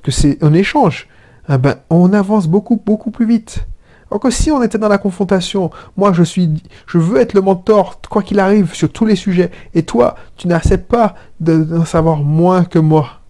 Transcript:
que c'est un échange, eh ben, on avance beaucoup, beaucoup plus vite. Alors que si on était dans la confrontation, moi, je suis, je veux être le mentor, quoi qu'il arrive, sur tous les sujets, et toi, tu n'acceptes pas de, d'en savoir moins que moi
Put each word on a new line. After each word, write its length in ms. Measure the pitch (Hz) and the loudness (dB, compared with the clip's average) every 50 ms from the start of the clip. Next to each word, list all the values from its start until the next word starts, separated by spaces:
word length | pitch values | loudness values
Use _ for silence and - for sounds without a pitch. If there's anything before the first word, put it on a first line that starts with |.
| - | -4
que 80 | - | -4
c'est 320 | 131 - - 147 139 - - | -2 2 2 2 2 2 2
un 100 | 147 151 | 2 2
échange, 540 | 170 196 - - 302 262 175 120 - - _ _ _ _ _ _ _ - | 2 2 0 0 0 0 0 0 -4 -14 _ _ _ _ _ _ _ -6
eh 100 | - 143 | -2 -2
ben, 180 | 131 127 143 - - _ _ | 0 0 0 -2 -2 _ _
on 220 | 165 170 175 180 | 2 4 4 4
avance 360 | 196 208 196 190 214 214 180 | 4 2 0 0 0 0 0
beaucoup, 340 | 156 170 202 196 - 240 - - | 0 0 -2 0 0 -4 -2 0
beaucoup 280 | 208 214 214 - 226 | -4 -4 -4 -4 -10
plus 160 | 208 - 233 | -4 -4 0
vite. 380 | 220 233 220 - - - - - - - - _ _ _ _ _ - | 0 0 -2 -2 -6 -10 -10 -8 -10 -12 -18 _ _ _ _ _ -8
Alors 100 | - 226 | -8 -2
que 120 | - 262 | -2 -2
si 200 | - - - 311 | 0 0 0 0
on 100 | 302 269 240 | 0 0 0
était 160 | 220 - 220 | -2 -2 -2
dans 100 | 220 208 | 0 0
la 80 | 202 | 0
confrontation, 720 | 196 - 202 180 - 202 180 196 190 180 - - 196 185 160 - - - - _ | 0 -2 -4 -4 -4 -2 -2 -2 -2 -2 -4 -4 -4 -4 -4 -6 -12 -20 -14 _
moi, 160 | - 190 202 | 0 0 2
je 120 | 185 165 175 | 4 2 2
suis, 400 | 170 - 185 180 165 151 160 - - - - - | 0 2 -2 -2 0 -2 -4 -8 -14 -20 -20 -20
je 120 | - - | -4 -2
veux 220 | 175 160 170 226 262 | 0 0 2 2 0
être 140 | 240 - - | 0 2 2
le 80 | 202 | 0
mentor, 600 | 190 190 190 180 - - - 208 185 - - - - - | 0 0 -2 -2 0 0 2 2 2 -2 -6 -18 -16 -4
quoi 140 | - 214 196 | -4 -4 -4
qu'il 160 | - 196 202 | -2 -2 0
arrive, 340 | 190 190 202 214 196 156 - | 0 2 2 2 2 0 -2
sur 180 | - - 156 | -4 -4 -4
tous 140 | - - 226 | -2 -2 0
les 100 | 214 214 | 0 0
sujets, 360 | 185 - 202 180 175 180 170 - - - - - | 0 -2 -2 0 0 -2 -2 -4 -14 -20 -4 -4
et 100 | 165 165 | -4 -4
toi, 320 | - - 233 240 - - - - - - | -2 0 2 2 0 0 -6 -20 -20 -20
tu 140 | - - 175 | -8 -4 -2
n'acceptes 400 | 170 165 - - 202 180 - - | -2 0 2 0 0 0 -2 -2
pas 260 | - 233 226 202 - - - - - - | 0 0 0 0 -2 -8 -20 -20 -14 -6
de, 240 | 160 165 160 160 160 | -2 0 0 0 0
d'en 220 | 156 165 165 165 | 0 -2 -2 -2
savoir 320 | - - 170 156 165 160 | -2 -2 0 0 0 0
moins 480 | 147 143 143 151 160 170 180 185 180 170 | 0 -2 0 0 2 2 2 2 2 0
que 140 | 175 - 165 | 0 0 0
moi 420 | 156 156 156 156 139 - - - - | 2 4 2 2 0 -2 -8 -20 -20